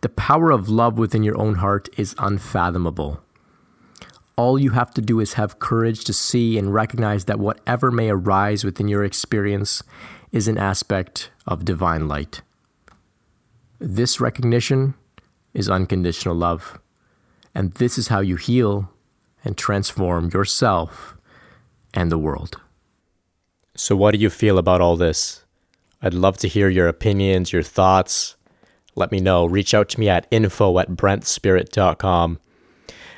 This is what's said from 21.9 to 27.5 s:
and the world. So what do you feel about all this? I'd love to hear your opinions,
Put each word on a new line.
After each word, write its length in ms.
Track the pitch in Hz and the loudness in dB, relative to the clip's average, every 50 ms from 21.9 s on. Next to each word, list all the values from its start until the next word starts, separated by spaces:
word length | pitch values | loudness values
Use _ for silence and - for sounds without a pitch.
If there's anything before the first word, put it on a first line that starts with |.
| - | -2
and 180 | 95 90 85 | 0 0 0
the 60 | 82 | 0
world. 400 | 82 76 78 71 71 78 82 - - _ _ _ _ _ _ _ _ _ _ _ _ _ _ _ _ _ _ _ _ _ _ _ | 0 -2 -4 -4 -6 -8 -12 -14 -18 _ _ _ _ _ _ _ _ _ _ _ _ _ _ _ _ _ _ _ _ _ _ _
So 180 | - - - 101 | -10 -2 0 2
what 180 | 95 98 104 104 | 4 4 4 4
do 60 | 104 | 4
you 120 | 107 101 | 2 0
feel 260 | - - - 107 98 | 0 2 2 4 4
about 240 | 92 82 92 92 90 | 4 4 4 4 4
all 160 | 87 87 85 | 4 4 4
this? 480 | 82 87 82 76 - - - - - _ _ _ _ _ _ _ _ _ _ _ _ | 4 2 0 0 0 -4 -6 -8 -14 _ _ _ _ _ _ _ _ _ _ _ _
I'd 140 | - 98 87 | -4 -2 0
love 240 | 90 92 98 95 - | 2 2 2 2 2
to 100 | - 95 | -4 -2
hear 220 | - 104 101 95 | 0 2 2 4
your 180 | 92 92 90 85 | 4 4 4 2
opinions, 640 | 82 - - 110 101 98 98 95 95 92 90 - | 2 0 -2 0 0 2 2 2 2 2 0 0